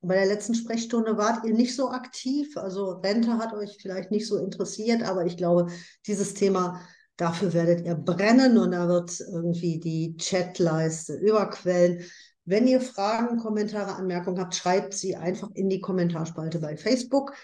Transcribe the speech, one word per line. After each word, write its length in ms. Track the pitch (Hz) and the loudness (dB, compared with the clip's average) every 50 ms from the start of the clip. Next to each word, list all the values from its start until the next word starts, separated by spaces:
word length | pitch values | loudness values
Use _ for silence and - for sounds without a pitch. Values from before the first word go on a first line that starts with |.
| - | -2
bei 100 | 175 185 | 2 2
der 100 | 196 196 | 4 4
letzten 280 | 190 208 202 - - 233 | 2 2 0 -2 -2 -2
Sprechstunde 640 | 226 - - 226 226 - - 247 226 220 220 214 | -2 -2 -4 -4 -4 -4 -2 0 0 0 0 0
wart 300 | 208 208 226 233 - 226 | 0 2 0 0 0 0
ihr 80 | 226 220 | 0 2
nicht 240 | 226 254 247 - | 2 2 2 2
so 100 | 277 262 | -2 -2
aktiv, 720 | 254 254 247 - - - - - 262 277 294 285 - - | -2 -2 -6 -10 -10 -14 -8 -4 -2 -2 -2 -2 -4 -6
also 420 | - 190 190 180 202 196 185 175 180 - | -8 -8 -6 -4 -4 -4 -4 -6 -4 -2
Rente 320 | 196 208 233 233 233 226 | 0 2 2 2 2 2
hat 160 | 214 226 226 208 | 0 -2 -4 -6
euch 240 | 208 208 - - _ | -8 -10 -10 -12 _
vielleicht 300 | - 196 185 190 175 - | -10 -8 -8 -8 -4 -2
nicht 160 | 214 208 - | -2 -2 0
so 80 | - 208 | 0 -2
interessiert, 680 | 156 170 196 - - 180 - - - 214 233 233 226 | -2 -2 -4 -4 -6 -6 -6 -6 -4 0 0 0 0
aber 240 | - 190 185 180 170 | 0 -2 -2 0 -2
ich 120 | 180 175 | -2 -2
glaube, 300 | - 175 170 175 175 175 175 - - - - - _ - | 0 2 4 4 4 4 0 -4 -12 -16 -20 -20 _ -6
dieses 280 | 208 208 190 196 - - | -4 -2 -2 -2 -4 0
Thema, 480 | - 202 196 190 185 180 175 - - - - - _ _ _ _ | 0 2 2 2 2 0 -2 -4 -8 -14 -18 -20 _ _ _ _
dafür 380 | - 175 170 170 - 208 175 170 | -2 -2 0 0 0 0 2 2
werdet 320 | 170 165 170 170 170 170 | 4 4 4 4 2 2
ihr 100 | 170 165 | -2 -4
brennen 600 | 151 - 180 175 180 196 220 240 269 269 254 226 | -2 0 -2 0 2 4 6 8 8 8 8 8
und 140 | 196 180 180 | 6 6 4
da 180 | 180 175 175 175 | 2 2 2 2
wird 280 | 180 175 175 - - - | 2 2 2 -2 -10 -10
irgendwie 580 | - - 185 165 170 170 170 170 175 170 160 165 | -10 -8 -6 -2 0 0 0 0 0 -2 -2 -2
die 380 | - 165 160 160 165 165 165 | -4 -4 -2 -2 -2 -4 -6
Chatleiste 1000 | - - - 196 180 175 175 - - 175 165 156 160 160 160 160 - - - 143 | -6 -4 -2 0 -2 -2 -2 0 0 2 2 2 2 0 0 -2 -4 -8 -8 -6
überquellen. 880 | - 190 214 214 208 196 190 - - - 180 180 180 175 180 175 175 - - - - - - _ _ - | 0 2 4 4 4 2 0 -4 -4 -2 0 4 4 4 4 4 0 -8 -16 -18 -20 -20 -20 _ _ -2
Wenn 240 | 170 190 220 247 | 0 2 4 6
ihr 140 | 262 254 247 | 6 4 4
Fragen, 560 | 240 - - 196 196 214 226 226 233 240 233 | 2 -2 -4 -2 -2 0 0 0 0 0 -2
Kommentare, 580 | 226 226 220 214 208 208 202 208 208 196 190 185 | -2 -2 -2 -2 -2 -2 -2 -4 -6 -6 -6 -6
Anmerkungen 460 | 190 190 185 175 180 175 185 180 190 | -4 -4 -2 -2 -2 -2 -2 -2 -4
habt, 140 | 180 180 - | -4 -4 -6
schreibt 380 | - - 180 185 202 202 - - | -2 0 2 2 2 0 -2 -8
sie 220 | - 185 190 - | -8 -6 -6 -6
einfach 340 | - 165 180 - - 202 - - | -4 -4 -4 -4 -4 -8 -10 -6
in 160 | - 196 190 | -2 0 0
die 100 | 190 185 | 0 -2
Kommentarspalte 800 | - - 185 180 175 170 170 156 165 - - 160 156 165 165 160 | -2 -2 0 0 0 0 0 -2 -6 -6 -6 -8 -6 -6 -4 -4
bei 160 | 160 151 151 | -4 -6 -8
Facebook, 580 | - - 214 254 254 - - 269 277 269 - - - | -4 0 0 0 0 0 0 0 0 0 -2 -12 -16